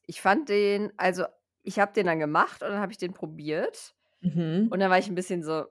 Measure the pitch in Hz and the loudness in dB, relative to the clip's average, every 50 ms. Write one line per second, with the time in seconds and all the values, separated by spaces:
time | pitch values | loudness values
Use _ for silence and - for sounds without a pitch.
0 | _ - 170 - - 190 202 311 302 - 202 208 208 202 202 202 208 208 - - | _ -16 -14 -2 2 2 2 2 2 2 2 2 4 4 2 0 -2 -4 -4 0
1 | - 185 180 180 170 - - _ _ _ _ _ _ 208 185 214 202 202 - 226 | 0 0 0 0 -4 -6 -6 _ _ _ _ _ _ -6 0 0 0 2 2 0
2 | 190 180 165 160 156 147 151 170 247 - - - - - 202 202 208 185 220 - | 2 2 2 0 0 0 2 2 2 2 -2 -6 -6 -6 -4 -4 -4 -6 -6 -8
3 | 185 175 190 - - 156 156 156 147 151 151 165 233 453 - - - - _ _ | -8 -8 -8 -8 -10 -12 -10 -10 -6 -4 -4 -2 -2 -4 -6 -10 -16 -20 _ _
4 | _ _ _ _ 170 180 147 170 170 160 160 185 214 226 - 185 196 190 185 185 | _ _ _ _ -4 -2 0 0 0 2 2 2 2 2 2 2 4 4 4 4
5 | 190 208 180 180 180 - 190 175 156 151 160 156 - - | 4 2 -4 -6 -4 -4 -4 -4 -4 -4 -4 -4 -6 -8